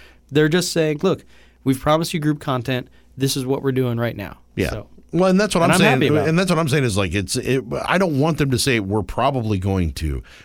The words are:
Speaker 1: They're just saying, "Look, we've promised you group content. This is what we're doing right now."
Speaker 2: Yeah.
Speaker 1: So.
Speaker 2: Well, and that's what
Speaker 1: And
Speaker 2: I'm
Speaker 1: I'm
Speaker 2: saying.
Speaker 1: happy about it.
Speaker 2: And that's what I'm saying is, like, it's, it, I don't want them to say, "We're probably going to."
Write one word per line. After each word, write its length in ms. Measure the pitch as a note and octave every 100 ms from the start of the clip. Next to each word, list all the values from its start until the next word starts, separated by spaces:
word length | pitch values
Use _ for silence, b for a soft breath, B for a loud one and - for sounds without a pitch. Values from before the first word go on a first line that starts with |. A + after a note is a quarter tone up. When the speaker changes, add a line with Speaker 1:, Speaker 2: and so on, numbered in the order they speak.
| B B _
Speaker 1:
They're 200 | C#3+ D3+
just 240 | F3+ E3+
saying, 260 | E3+ D#3 D3
"Look, 220 | F#3 C#3 b b b b
we've 160 | C3+ C3
promised 340 | D3+ D#3 E3
you 60 | E3+
group 200 | D3+ D3
content. 480 | - B2+ A#2 B2+ - b b -
This 220 | C3+ C#3
is 80 | B2+
what 180 | C#3
we're 80 | C3+
doing 260 | C3 B2+ A#2
right 200 | A#2 -
now." 220 | F#2 - _ -
Speaker 2:
Yeah. 120 | F#2+
Speaker 1:
So. 180 | G#2+ - - -
Speaker 2:
Well, 180 | E3 F#3
and 100 | F#3+
that's 140 | G#3
what 80 | F3+
Speaker 1:
And 100 | E3
Speaker 2:
I'm 40 | E3
Speaker 1:
I'm 40 |
Speaker 2:
saying. 120 | E3
Speaker 1:
happy 160 | C3 C#3
about 180 | D3+ D#3+
it. 40 |
Speaker 2:
And 100 | E3
that's 100 | F3+
what 80 | D#3+
I'm 100 | D#3+
saying 180 | D3+ B2
is, 120 | G2
like, 160 | F#2+
it's, 220 | G2+ F2 B2+
it, 280 | A2 C3 B2+ C#3 -
I 140 | F3+
don't 200 | F#3 C3+
want 200 | D#3 D#3
them 100 | C#3
to 80 | B2
say, 220 | C3 A#2
"We're 240 | F#2+ G#2+
probably 560 | F#2+ - C3 C3+ G#2+ G2
going 320 | G2 F#2+ D#2+
to." 300 | - D#2 C2 B B